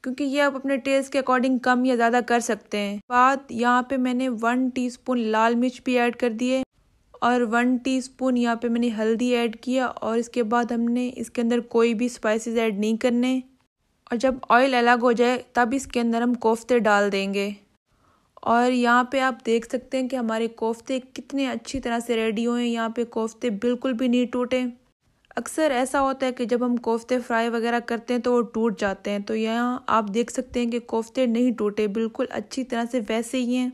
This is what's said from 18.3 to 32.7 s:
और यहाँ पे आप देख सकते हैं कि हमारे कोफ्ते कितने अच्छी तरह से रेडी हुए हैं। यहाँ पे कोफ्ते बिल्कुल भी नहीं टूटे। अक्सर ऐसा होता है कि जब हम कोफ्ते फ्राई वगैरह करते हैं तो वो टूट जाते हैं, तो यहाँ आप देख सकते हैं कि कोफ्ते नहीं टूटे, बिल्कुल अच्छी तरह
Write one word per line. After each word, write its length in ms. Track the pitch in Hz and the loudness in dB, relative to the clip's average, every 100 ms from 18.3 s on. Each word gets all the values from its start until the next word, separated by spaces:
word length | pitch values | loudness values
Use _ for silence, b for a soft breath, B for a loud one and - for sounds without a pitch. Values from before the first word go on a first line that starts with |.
| - - | -10 0
और 260 | 233 247 | 2 4
यहाँ 360 | 254 240 240 247 | 2 4 4 2
पे 80 | 269 | 0
आप 180 | 262 247 - | 0 -2 0
देख 200 | 226 226 | -2 0
सकते 320 | 254 - 262 | -8 -4 -4
हैं 100 | 254 | -2
कि 80 | 262 | -2
हमारे 320 | 226 226 226 | -2 -2 -4
कोफ्ते 500 | 226 226 226 - 262 | -2 -4 -4 -4 -6
कितने 460 | 254 - - 277 269 | -6 -18 -8 -4 -2
अच्छी 320 | 233 - 269 | -4 -6 -8
तरह 200 | 240 233 | -4 -4
से 160 | 233 226 | -2 -2
रेडी 280 | 226 214 | 0 0
हुए 180 | 233 240 | -2 0
हैं। 80 | 240 | -2
यहाँ 200 | 233 226 | -2 -4
पे 140 | 226 233 | -4 -4
कोफ्ते 440 | 233 220 - 247 | -4 -6 -4 -4
बिल्कुल 420 | 202 240 247 262 | -2 -2 0 -2
भी 140 | 233 254 | -2 2
नहीं 180 | 247 247 | 2 0
टूटे। 340 | 247 247 254 247 240 _ _ _ _ _ - | -2 -2 -2 -2 -8 _ _ _ _ _ -10
अक्सर 340 | 233 - 311 | -8 0 0
ऐसा 260 | 247 254 285 | 2 0 2
होता 260 | 269 269 262 | 0 0 -2
है 60 | |
कि 140 | 254 240 | -2 -2
जब 180 | 240 | 0
हम 120 | 247 240 | 0 0
कोफ्ते 400 | 233 226 233 254 | 0 -2 0 -2
फ्राई 300 | 240 233 233 | 0 0 0
वगैरह 300 | 233 226 240 | 0 0 -2
करते 320 | 233 233 226 | -2 -6 -2
हैं 80 | 247 | -2
तो 100 | 240 | 2
वो 100 | 247 | 0
टूट 360 | 240 226 226 202 | 0 0 -2 0
जाते 320 | 202 196 - | -4 -2 -4
हैं, 120 | 202 | -6
तो 120 | 202 220 | -4 -4
यहाँ 500 | 220 233 240 247 - | -2 -2 -2 -4 0
आप 200 | 220 214 | 0 0
देख 220 | 202 233 | -2 -2
सकते 280 | - 247 247 | -4 -4 -4
हैं 100 | 240 | -2
कि 100 | 240 | -4
कोफ्ते 440 | 233 226 226 - 254 | -4 -6 -4 -2 0
नहीं 240 | 226 247 | 2 2
टूटे, 340 | 214 208 208 214 | 2 -2 0 -2
बिल्कुल 360 | 208 226 226 254 | 0 -4 -4 -6
अच्छी 360 | - 208 - | -6 -8 -8
तरह 220 | 247 | -6